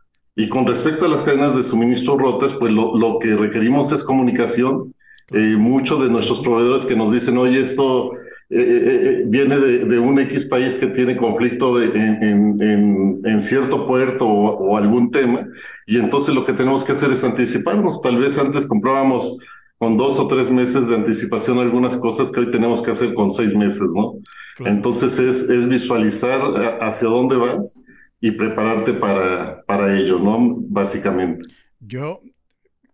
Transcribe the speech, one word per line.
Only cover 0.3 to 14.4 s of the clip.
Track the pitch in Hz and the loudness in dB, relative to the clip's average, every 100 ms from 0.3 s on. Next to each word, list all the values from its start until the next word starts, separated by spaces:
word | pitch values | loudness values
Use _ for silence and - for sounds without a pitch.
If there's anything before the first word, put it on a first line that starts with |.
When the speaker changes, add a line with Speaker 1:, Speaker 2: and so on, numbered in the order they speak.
| - | -4
Speaker 1:
Y | 107 | -2
con | 131 123 | 0 0
respecto | 117 156 156 175 | 0 -2 0 0
a | |
las | 156 | 0
cadenas | 147 135 143 127 | 0 2 2 0
de | |
suministro | 120 113 117 123 127 139 | 0 2 2 0 0 2
rotas, | 131 - 139 | 2 2 -2
pues | - 117 | 0 0
lo, | 107 113 117 | 2 2 2
lo | 113 113 | 0 0
que | 113 104 | 0 0
requerimos | 107 113 113 139 143 | 0 0 2 2 0
es | 147 | -2
comunicación. | - 131 123 117 117 - 131 - - - _ - - | 0 0 2 0 0 0 0 -2 -6 -16 _ -20 -6
Eh, | 107 110 107 | 0 2 2
muchos | 117 135 131 151 | 2 2 0 0
de | 127 | 2
nuestros | 117 107 123 | 0 0 -2
proveedores | 123 117 120 135 127 | 0 2 2 0 0
que | 113 | 0
nos | 107 | 2
dicen, | 120 123 123 | 0 0 2
"Oye, | 127 131 | 2 2
esto, | 127 135 135 127 - - - - - | 0 0 0 0 -2 -8 -16 -20 -4
eh, | 117 | 0
eh, | 123 120 127 | 2 2 2
eh, | 123 135 123 104 | 2 2 0 0
viene | 123 139 139 | 2 2 2
de, | 135 120 107 | 2 2 2
de | 120 | 2
un | 123 139 | 4 2
X | 127 139 - | 0 -4 -2
país | 127 127 - | 0 0 -2
que | 135 | -2
tiene | - 123 127 | 0 0 0
conflicto | 117 113 120 123 131 120 | 0 0 -2 0 0 2
en, | 110 107 110 107 | 0 0 0 0
en, | 107 101 107 104 | 2 2 2 2
en, | 107 104 104 98 98 - | 2 2 2 2 0 -2
en | 110 104 | -2 -2
cierto | 101 131 131 139 127 | 0 0 0 -2 0
puerto | 127 131 127 117 | 0 0 0 0
o, | 104 | 2